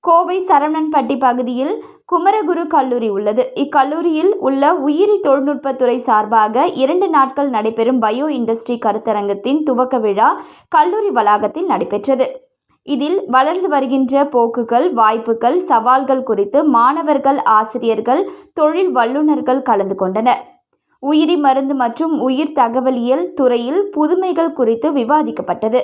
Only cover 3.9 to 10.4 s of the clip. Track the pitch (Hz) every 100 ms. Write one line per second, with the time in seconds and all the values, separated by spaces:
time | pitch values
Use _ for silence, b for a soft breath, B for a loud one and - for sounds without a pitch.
3.9 | 311 330 311 349 427 254 269 285 349 277
4.9 | 302 403 403 294 277 269 285 277 262 247
5.9 | 247 247 214 208 226 214 226 339 - 262
6.9 | 359 370 311 269 262 285 233 220 226 226
7.9 | 262 220 226 302 277 226 226 - 240 226
8.9 | 208 226 208 202 196 247 294 302 240 254
9.9 | 262 220 196 254 -